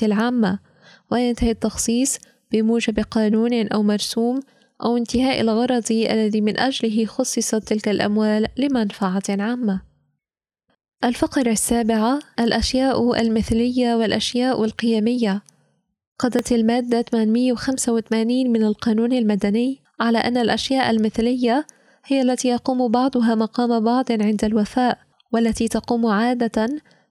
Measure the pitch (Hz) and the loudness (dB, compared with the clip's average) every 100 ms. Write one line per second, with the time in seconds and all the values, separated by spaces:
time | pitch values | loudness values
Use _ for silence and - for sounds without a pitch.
0 | 220 208 233 254 196 196 - _ - - | 0 0 0 0 0 -2 -8 _ -20 -20
1 | _ 226 247 240 233 220 220 - - 233 | _ 0 0 0 0 0 -4 -4 -2 0
2 | 262 - - _ _ 214 220 233 226 214 | 0 -4 -10 _ _ 0 2 2 0 -2
3 | 208 226 214 220 233 240 214 214 208 208 | -2 0 2 2 2 0 0 0 0 0
4 | - - 233 262 - _ _ - 247 240 | -2 -2 0 -2 -6 _ _ -6 -2 -2
5 | 233 247 262 262 226 220 247 247 220 220 | 0 0 0 0 0 0 0 0 0 0
6 | 220 220 214 214 214 - 254 269 226 214 | 0 0 0 0 0 0 -2 -2 -2 -2
7 | 220 - 254 - 226 220 - 214 214 202 | -2 -4 -4 -4 -2 -4 -2 -2 0 -2
8 | 208 208 214 214 220 - 277 254 214 - | 0 0 0 0 -2 -2 -2 0 -2 -2
9 | 190 190 196 196 208 247 233 190 - _ | -4 -2 -2 -2 -2 -2 -2 -4 -6 _
10 | _ _ _ _ _ _ _ _ _ _ | _ _ _ _ _ _ _ _ _ _
11 | 247 240 311 - 240 220 - 233 220 220 | -2 0 -2 0 0 0 0 0 2 2
12 | 220 277 - - 240 226 - 254 269 - | 2 0 -4 -2 0 0 0 0 2 2
13 | 240 233 226 220 208 226 240 247 240 233 | 0 0 0 0 0 0 0 0 0 2
14 | 220 220 - 240 254 254 220 - 233 226 | 0 -2 -2 -2 0 0 -2 -2 0 0
15 | 214 247 220 196 - _ _ _ _ _ | 0 0 0 -2 -6 _ _ _ _ _
16 | _ - 254 247 - 240 220 240 247 233 | _ -6 -2 -2 0 0 2 0 0 -2
17 | 240 233 220 226 254 240 - 262 - 226 | 0 0 2 2 0 0 -2 -4 -2 -2
18 | 220 226 226 247 254 226 214 214 - 214 | -2 -2 0 0 2 2 2 0 0 0
19 | 233 254 214 208 202 208 247 269 _ - | 0 0 0 0 0 0 -2 -4 _ -4
20 | 226 226 - 247 226 226 - 269 247 226 | 0 0 0 0 0 0 0 0 2 2
21 | 214 - 226 254 247 247 302 _ _ _ | 0 0 0 0 2 0 -2 _ _ _
22 | - 269 254 247 254 240 - 254 247 240 | -2 0 2 0 0 0 0 0 2 2
23 | 269 254 226 226 220 - 240 233 220 247 | 2 2 2 2 0 0 0 2 2 0
24 | 254 226 208 214 214 220 208 - 247 - | 0 0 0 0 0 0 0 0 0 -2
25 | _ _ _ 226 233 220 226 220 - 240 | _ _ _ 0 0 0 -2 -2 -2 0
26 | 226 202 240 247 233 220 220 294 - _ | 2 2 2 0 0 0 -2 -4 -10 _
27 | _ | _